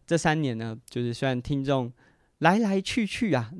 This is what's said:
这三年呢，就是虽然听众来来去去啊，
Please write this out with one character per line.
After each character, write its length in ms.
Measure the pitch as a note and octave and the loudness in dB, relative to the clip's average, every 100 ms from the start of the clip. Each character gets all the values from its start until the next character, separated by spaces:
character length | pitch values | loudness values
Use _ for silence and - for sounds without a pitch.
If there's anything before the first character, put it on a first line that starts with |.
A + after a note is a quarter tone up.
| - | 0
这 100 | E3+ | 2
三 240 | E3+ D#3 | 2 2
年 160 | C#3+ A2+ | 0 -2
呢， 220 | A2+ A2+ - | -6 -8 -8
就 140 | B2 | -4
是 120 | A#2+ | -4
虽 140 | A#2 C3+ | -2 -2
然 140 | B2 | -2
听 220 | - C#3 | -2 -2
众 280 | C3+ C3+ A#2+ - _ _ _ - | 0 0 -2 -8 _ _ _ 0
来 200 | D#3+ G3+ | 4 4
来 220 | G#3+ G3 | 2 0
去 260 | - - G#3 | -2 -2 -2
去 260 | - A3+ | -2 0
啊， 180 | C3 A2+ | 0 -2